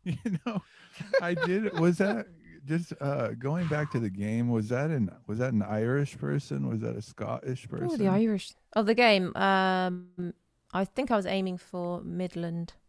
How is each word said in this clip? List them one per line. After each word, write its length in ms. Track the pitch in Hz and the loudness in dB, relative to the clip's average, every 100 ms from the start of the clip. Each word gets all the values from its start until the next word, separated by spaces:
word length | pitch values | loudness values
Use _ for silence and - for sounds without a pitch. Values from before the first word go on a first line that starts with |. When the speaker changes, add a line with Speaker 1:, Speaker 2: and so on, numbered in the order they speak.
Speaker 1:
You 140 | 185 131 240 175 240 | -6 -4 -4 -4 -4
know, 160 | 208 - - - - - 539 | -6 -8 -20 -20 -16 0 2
I 140 | 175 | 2
did, 400 | 175 - 190 220 165 | 0 2 2 0 4
was 180 | 170 170 | 4 6
that, 300 | 196 220 - - - - | 2 2 -6 -16 -20 -18
just, 300 | 135 165 170 160 | -4 -4 -4 -4
uh, 280 | 139 139 113 117 | -2 0 -2 -2
going 280 | 135 165 170 | -2 -2 0
back 220 | 151 147 | -2 0
to 60 | 127 | 0
the 100 | 110 | -2
game, 380 | 95 104 113 120 | -2 -2 0 2
was 200 | 117 104 | 0 0
that 220 | 123 151 | 0 0
an, 180 | 147 98 - - | 0 0 -2 -8
was 140 | 107 | -2
that 120 | 127 | 2
an 120 | 113 | 2
Irish 520 | 98 107 117 139 143 127 | 2 0 2 2 0 -4
person? 500 | 139 143 - 139 131 | -2 -2 -2 -4 -2
Was 120 | 113 | -2
that 140 | 113 - | -4 -6
a 60 | |
Scottish 680 | - - 107 120 135 127 - | -10 -8 -6 -6 -6 -8 -8
Speaker 2:
Oh, 20 | - | -4
Speaker 1:
person? 220 | 349 302 | -4 0
Speaker 2:
the 100 | 196 | 2
Irish. 440 | 190 220 202 - - _ 208 | 4 2 0 -6 -18 _ 0
Oh, 80 | |
the 100 | 208 | 2
game. 420 | 226 240 196 180 - | 6 6 6 2 2
Um, 960 | 196 190 190 185 185 180 180 180 175 - _ _ _ | 4 4 4 2 0 -2 -8 -8 -8 -8 _ _ _
I 120 | 185 190 | -2 -2
think 240 | - 277 | -2 0
I 60 | 220 | 0
was 100 | 185 | 2
aiming 320 | 196 190 180 | 0 -2 -6
for 440 | - 180 175 175 | -8 -6 -4 -6
Midland 720 | 170 175 180 170 170 170 170 - | -6 -6 -4 -4 -4 -4 -8 -12